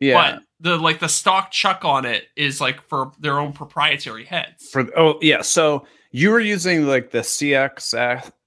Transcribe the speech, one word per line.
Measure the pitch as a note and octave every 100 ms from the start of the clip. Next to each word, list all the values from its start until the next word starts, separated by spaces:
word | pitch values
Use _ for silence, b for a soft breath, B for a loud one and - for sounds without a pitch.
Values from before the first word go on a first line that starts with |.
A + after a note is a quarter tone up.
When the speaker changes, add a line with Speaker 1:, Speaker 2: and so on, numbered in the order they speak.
Speaker 1:
Yeah. | C3+ A#2+ G2+ -
Speaker 2:
But | _ _
the, | E3 E3+
like, | E3 D#3+
the | D#3+
stock | - G3+ F#3+ F#3+
chuck | - G3 F#3 C#3
on | C3+
it | B2+ A2 - -
is, | D3 C3+
like, | C3 B2+ _
for | C#3+ C3+ _
their | D3+ C#3+
own | D3
proprietary | C#3+ C3+ - D3+ C#3 C3+ A2 A#2
heads. | F3 - _ -
Speaker 1:
For, | C3+ B2 -
oh, | D#3+ D3+
yeah. | D#3 C#3
So | - E3+ D#3 D3 b b b
you | B2+ F#3
were | A#3
using, | G#3+ G3+ F3 E3 C#3+
like, | C3 B2
the | A#2+
C | A2+ - D3 C#3
X | C3+ - -
S, | A#2 B2 B2+ - _